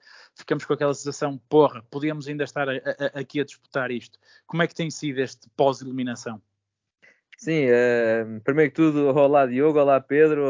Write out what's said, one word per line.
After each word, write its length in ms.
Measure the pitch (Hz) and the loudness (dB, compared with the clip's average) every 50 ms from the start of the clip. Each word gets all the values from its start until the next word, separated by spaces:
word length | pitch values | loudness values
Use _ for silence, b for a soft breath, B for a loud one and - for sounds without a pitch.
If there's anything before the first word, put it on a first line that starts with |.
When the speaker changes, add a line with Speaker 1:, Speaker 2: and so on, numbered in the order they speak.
| b b b b b b b | b b b b b b b
Speaker 1:
ficamos 300 | - - - 156 147 - | -12 -6 -6 -6 -4 -4
com 80 | - 147 | -4 -4
aquela 200 | 139 151 143 139 | -2 0 -2 -2
sensação, 440 | - - 143 139 - 156 143 139 127 _ | -4 -6 -10 -8 -6 -6 -6 -8 -10 _
"Porra, 340 | - 147 151 147 135 - 120 110 _ | 0 4 4 4 4 2 -4 -16 _
podíamos 380 | - 143 143 156 156 151 139 | -10 -6 -6 -6 -6 -6 -8
ainda 160 | 143 147 147 143 | -8 -6 -6 -6
estar 240 | 131 - 151 143 | -6 -6 -6 -4
a, 60 | 135 131 | -4 -4
a, 20 | |
a, 440 | 131 - 143 - - 143 135 - 143 | -6 -6 -8 -6 -4 -6 -6 -6 -8
aqui 180 | 131 - - 147 | -12 -8 -6 -6
a 60 | 139 | -6
disputar 460 | 131 - _ _ _ - 143 127 123 | -6 -10 _ _ _ -8 -6 -6 -6
isto." 280 | 127 117 - - _ _ b b b b b | -6 -8 -12 -14 _ _ b b b b b
Como 160 | b - 165 | b -4 -2
é 60 | 170 | -2
que 80 | 160 - | -2 -4
tem 160 | - 170 160 | -6 -8 -8
sido 280 | 143 - - 151 131 131 | -8 -8 -8 -6 -4 -4
este 300 | 131 120 - _ _ _ _ | -6 -6 -8 _ _ _ _
pós-eliminação? 880 | - 143 139 131 131 135 131 127 131 127 123 120 120 - 123 113 107 _ _ _ _ _ _ _ _ _ _ _ _ b b b b b _ _ - - | 0 2 2 0 -2 -6 -10 -8 -6 -6 -8 -8 -10 -10 -12 -12 -14 _ _ _ _ _ _ _ _ _ _ _ _ b b b b b _ _ -12 -6
Speaker 2:
Sim, 220 | 156 165 160 139 123 | -4 -2 0 2 4
eh, 540 | 120 120 123 123 120 120 117 113 110 113 113 110 110 107 107 | 4 4 4 2 2 2 0 0 0 -2 -2 -6 -10 -8 -4
primeiro 260 | - 139 151 156 143 | -2 2 2 2 2
que 60 | - | 2
tudo, 320 | - 160 156 147 147 143 139 131 | 2 2 2 2 2 2 2 4
olá 300 | 151 143 139 147 143 139 | 4 4 4 4 4 4
Diogo, 320 | 123 123 127 143 156 147 147 | 2 2 2 2 2 4 4
olá 200 | 143 139 139 135 | 4 4 4 2
Pedro, 440 | 131 - 139 147 156 156 151 147 143 | 2 2 4 4 4 4 4 2 2